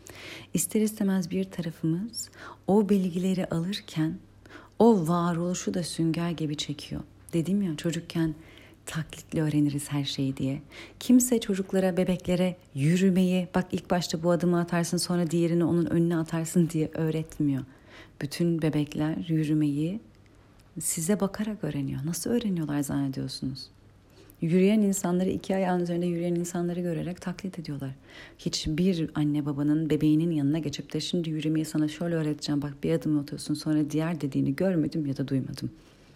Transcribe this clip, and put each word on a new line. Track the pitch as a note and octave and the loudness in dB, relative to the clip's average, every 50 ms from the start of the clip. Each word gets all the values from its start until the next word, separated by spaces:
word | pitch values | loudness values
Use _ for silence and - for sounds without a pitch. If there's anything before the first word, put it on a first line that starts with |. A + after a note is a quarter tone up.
| - - - - - - - - - - - | -20 -20 -20 -18 -16 -16 -16 -16 -8 -4 -2
İster | E3+ - - - A3 | -2 -2 0 0 0
istemez | G#3+ G#3+ G#3+ - G#3 G3 F#3+ F#3+ F3 D#3+ | 0 0 0 0 0 0 2 0 0 -2
bir | - F#3+ F#3+ | -2 -4 -4
tarafımız | F#3+ - - E3 E3 D#3+ - - D#3+ D#3+ F3 G#3 A#3 - - - - - - - - - - - - | -4 -6 -6 -6 -6 -6 -2 0 0 0 0 -2 -6 -8 -10 -12 -12 -14 -18 -18 -18 -18 -6 0 2
o | F#3+ G#3+ G#3 F#3+ | 4 4 4 4
bilgileri | G#3 G3 F#3 F#3+ D#3+ F#3 F3+ F#3+ F#3 F3 F#3 | 4 2 2 0 -2 0 0 0 0 0 -2
alırken | - - E3 E3 F#3 G#3 G3+ - - - D#3+ D#3 D#3+ F3 F#3+ - - - - - - - - - - _ - | -2 -2 -2 -2 -2 -4 -8 -10 -6 -4 -2 -2 -2 -2 -6 -12 -20 -20 -20 -20 -20 -20 -20 -20 -6 _ 6
o | G#3 A#3 A3+ G3 D#3+ D3+ | 6 6 6 6 4 2
varoluşu | F3 F3 E3+ F3 E3+ E3 F3 F3+ F3+ F3 - G#3 G3 | 2 2 2 0 0 0 -2 -2 -4 -4 -4 -4 -4
da | F#3 E3 | -4 -4
sünger | - - - E3 E3 D#3 E3+ E3+ F3 | -4 -2 0 0 0 0 0 -2 -2
gibi | E3 D3 D#3+ C#3+ D3+ D3 | -2 -4 -4 -4 -4 -4
çekiyor. | - - C#3+ - - - D3 D3 - - - - - - - | -6 -8 -8 -10 -10 -10 -10 -10 -10 -12 -18 -20 -10 -4 -2
Dedim | E3+ D#3 E3+ F#3+ G#3 | -2 0 0 0 0
ya, | G3+ F3+ D3+ D3 | 0 0 -2 -2
çocukken | - E3+ D#3 E3+ E3+ - - E3+ E3 D#3+ D3+ - - - - - - - - - - | -4 -4 -4 -4 -6 -4 -2 0 0 0 -2 -6 -12 -20 -20 -20 -20 -20 -20 -20 -14
taklitle | - - D#3+ D3 - - - - - - D#3+ | -10 -8 -8 -8 -8 -10 -18 -12 -6 -2 0
öğreniriz | D#3 D3+ D3 D3+ D3 C#3+ C#3 C#3+ - - | 0 2 2 2 2 2 0 -2 -4 -4
her | C#3+ C#3+ C#3 | -4 -2 -2
şeyi | C#3 - - C#3 C3+ C3+ - | -2 -2 -2 -2 -2 -2 -2
diye. | C3 C3 C#3 D3+ - - - - - - - - | -4 -4 -4 -6 -8 -14 -18 -18 -18 -18 -16 -4
Kimse | - - B3 B3+ B3 - B3 A3+ | 4 6 6 6 6 6 2 2
çocuklara, | - - G3 F#3 F#3+ - - F#3+ F#3 F#3+ F3 F3+ | 2 0 -2 -2 -2 0 0 2 2 2 2 2
bebeklere | F#3 F3 F3+ E3 - - F3+ F3 F#3 F#3 F3 - - - - | 2 2 0 0 0 0 2 2 2 0 -2 -4 -10 -10 -4
yürümeyi, | C#3 C#3 D#3 F3 F#3 F#3+ G3 F3+ F#3 F#3 F3+ F#3 F#3 F3+ E3+ - | 0 2 4 4 6 6 6 6 6 4 4 4 2 0 0 0
"Bak | F3+ F3+ - | 0 0 0
ilk | - F3 - - | -4 -6 -2 0
başta | F#3 F3+ E3+ - - D#3+ D#3+ | 0 0 0 -2 -4 0 2
bu | F3 | 2
adımı | F3 E3 F3 F3 F3 E3+ | 2 4 4 4 4 2
atarsın, | E3+ E3+ F3+ E3+ E3+ E3 F3+ E3+ | 2 2 0 0 0 0 0 -2
sonra | - - F3+ F3 F3 D#3 | 0 0 0 0 0 2
diğerini | E3 E3+ E3+ E3 E3+ F3 E3+ | 2 2 2 2 2 2 2
onun | D3 E3+ E3+ E3 | 4 2 2 2
önüne | - - E3+ E3+ E3+ E3+ D#3+ | 2 2 2 4 4 2 0
atarsın." | D#3+ - - E3 D#3+ D#3+ - F#3 E3+ D#3+ | -2 -2 -2 -4 -2 0 2 4 4 4
diye | - D#3 D#3 D3+ - | 2 0 -2 -2 -2
öğretmiyor. | - D#3+ D#3+ D#3 D#3+ D#3+ - - - D3+ C#3+ C#3 C3 C3 - - - - - - - - - - - | -2 0 0 0 -2 -4 -6 -4 -2 0 0 0 0 -4 -8 -14 -20 -20 -20 -20 -20 -20 -20 -12 -10
Bütün | D#3 C#3+ - - F3 E3+ E3+ D#3+ | -10 -6 -2 0 0 2 2 2
bebekler | D#3 D#3 D3 D3+ D3 D3 - - D3+ D#3 D#3+ - | 0 2 2 0 0 -2 -2 -2 -2 -2 -2 -2
yürümeyi | F#3 E3 D#3+ D#3 D#3 D3 D#3 D#3 D3+ D3 C#3+ D3 D#3 E3 G3 A3+ - - - - - - - - - - - - - - - E3+ | -2 0 0 0 2 2 2 2 2 2 2 0 -2 -2 -4 -6 -10 -14 -20 -20 -20 -20 -20 -20 -20 -20 -20 -20 -20 -16 -12 -8
size | - - - F3 D#3+ E3 G#3 F#3 | -6 -4 -4 -2 0 0 0 2
bakarak | G3 G3 G3 - G#3+ A3 G#3 G3 - | 0 -2 -2 -4 -6 -6 -6 -6 -6
öğreniyor. | D#3 D3 C#3+ C#3 C#3 C3+ C3 C3+ | -6 -4 -4 -4 -4 -4 -4 -4
Nasıl | D#3+ F3 - - A#3 | -4 -4 -4 -2 -2
öğreniyorlar | A#3 A#3+ A3+ G#3 F#3 E3+ D#3 D3 D3 D3 | 0 0 0 0 0 -2 -2 -2 -2 -2
zannediyorsunuz? | C#3 C#3 D3 C#3+ C#3 C3+ C3+ C#3 C3+ C3 - - - C3 C3+ - - - - - - - - - - - - - - - - - E3+ | -2 -2 -2 -2 -2 -2 -2 -4 -6 -6 -6 -6 -6 -6 -6 -8 -12 -16 -20 -20 -20 -20 -20 -20 -20 -20 -20 -20 -20 -20 -8 -4 -2
Yürüyen | D#3+ E3 F#3 F#3 G3 G#3+ A3 | 2 4 4 6 6 6 4
insanları, | G#3 G3 F#3+ F#3+ - F3 F3+ F3+ F#3 F#3 | 4 2 2 0 0 0 0 2 0 0
iki | - - - - F#3+ | -2 -2 -2 -2 -2
ayağın | F#3+ F#3+ F3+ F3+ F3+ | 0 0 0 0 0
üzerinde | F3 E3+ F3 E3+ F3 | 0 0 -2 -2 0
yürüyen | F3 F3 E3+ F3 F3 F3 | 0 0 0 0 0 0
insanları | E3+ F3 E3+ - F3 F3 F3 F3 F3+ | -2 -2 -2 -4 -2 -2 -2 -2 -2
görerek | F3 F3 E3 D#3 D#3 E3 F3+ - | -4 -2 -2 -4 -4 -6 -8 -8
taklit | - F#3 F3 - - F#3+ - - | -8 -8 -8 -6 -8 -10 -10 -10
ediyorlar. | D#3 - C#3+ C#3 C3+ C3+ C3+ - - - - - - - - - | -8 -8 -8 -8 -8 -8 -10 -12 -18 -20 -20 -20 -20 -20 -14 -8
Hiçbir | - E3+ - - - D#3 D#3 D3+ F3+ F#3+ F#3 E3 D#3+ - - | -6 -4 -4 -4 -2 -2 0 2 2 2 2 2 -2 -2 0
anne | D#3 D3+ D3 D3 D3 C#3+ | 0 0 2 2 0 0
babanın | D3 C#3+ C#3 D3 D3 D3+ D#3 D#3+ D3 | -2 -2 0 2 2 2 2 2 2
bebeğinin | D#3 D3 D#3 D#3 D3+ D#3 E3 F3 | 2 4 4 4 4 4 4 2
yanına | E3 D3 C#3 C#3 D3+ E3 | 2 2 2 2 2 0
geçip | D3+ D3 C3+ - - - - | -2 -4 -6 -8 -8 -6 -6
de | D#3 | -6
"Şimdi | D#3 - - F3+ E3+ E3 | -4 -2 -2 -2 -2 -2
yürümeyi | D#3 D#3 D3+ D#3 D#3+ D#3 D#3+ | -2 -2 0 0 0 0 0
sana | D#3 - D#3 D3+ D3+ | 0 0 0 0 0
şöyle | - - F3 E3+ E3+ | -2 -4 -4 -2 0
öğreteceğim, | D#3+ D#3 D3+ D3+ D3+ - - D3 C#3+ | 0 0 -2 -2 -4 -2 -2 -2 -2
bak | C#3 D3 C#3 - - | -2 -4 -6 -4 0
bir | D#3+ E3 | 0 0
adım | E3 E3 D#3+ D3+ D3 | 0 2 0 0 0
atıyorsun, | C#3 C#3+ - - - - D3+ | 0 -4 -8 -8 -6 -4 -4
sonra | D3+ - D#3+ D3+ D3+ D3+ C#3+ | -2 0 0 2 2 2 0
diğer" | C#3+ D3+ D#3+ E3 F3 - | 0 0 0 0 -2 -2
dediğini | D3+ C#3 - C#3 C3+ C3+ C#3 | -4 -2 0 0 0 0 2
görmedim | - F3+ G3 F#3 D#3+ D3 - - E3 D3+ | 2 2 2 2 2 0 0 -2 -2 -2
ya | C#3 C3+ - | -2 -2 -4
da | C3+ B2+ | -2 -2
duymadım. | C#3+ C3 B2+ - - - - B2 - - - - - - - - - | -2 -2 -2 -4 -6 -8 -8 -8 -8 -12 -20 -20 -20 -20 -20 -20 -20